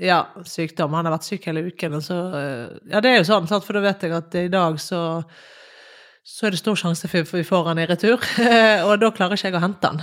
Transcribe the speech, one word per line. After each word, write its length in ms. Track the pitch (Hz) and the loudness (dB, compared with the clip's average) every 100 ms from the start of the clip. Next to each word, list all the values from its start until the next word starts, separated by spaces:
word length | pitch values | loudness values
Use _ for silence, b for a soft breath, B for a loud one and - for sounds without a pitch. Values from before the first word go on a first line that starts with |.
Ja, 160 | 180 170 - - | 0 2 0 -8
sykdom. 500 | 170 - 160 - 156 160 | -14 -8 -8 -4 -4 -2
Han 80 | 165 | -2
har 100 | 156 | -4
vært 140 | - | -6
syk 180 | 196 - | -10 -6
hele 160 | 160 170 | -6 -6
uken, 260 | 175 170 151 | -6 -6 -6
og 80 | 147 | -6
så, 80 | 180 180 160 | -6 -6 -6
eh, 440 | 143 127 117 - - | -8 -8 -10 -16 -6
ja, 100 | 208 | 0
det 140 | 240 247 | 4 4
er 60 | |
jo 60 | 170 | 4
sånn, 160 | 208 170 | 2 2
sant? 160 | 208 196 | -2 -2
For 80 | 208 | 0
da 60 | 202 | 0
vet 180 | 196 175 | 0 -2
jeg 120 | 165 | -4
at 140 | 165 180 | -4 -4
i 120 | 175 | -2
dag 280 | 185 175 156 | 0 0 -2
så... 240 | - 180 165 165 165 b b b b b b b b b - | -6 -6 -4 -4 -8 b b b b b b b b b -20
Så 220 | - 220 | -6 -2
er 80 | 180 | -2
det 20 | |
stor 160 | - | -2
sjanse 320 | 208 175 165 180 | -2 0 -4 -2
for, 160 | 185 156 | -2 -2
for 80 | 180 | -2
vi 80 | 160 | 0
får 220 | 185 165 | 0 2
han 80 | 165 | 0
i 80 | 165 | 0
retur, 320 | 175 214 240 - - 240 | 0 2 2 0 0 4
<laughs> 340 | 233 220 208 175 | 6 6 6 4
og 60 | 208 | 4
da 140 | 220 | 2
klarer 240 | 220 180 202 | 2 -2 -2
ikke 140 | 196 | -2
jeg 80 | 180 | 0
å 20 | |
hente 300 | 175 202 - | -2 0 -2
han, 80 | 156 | -2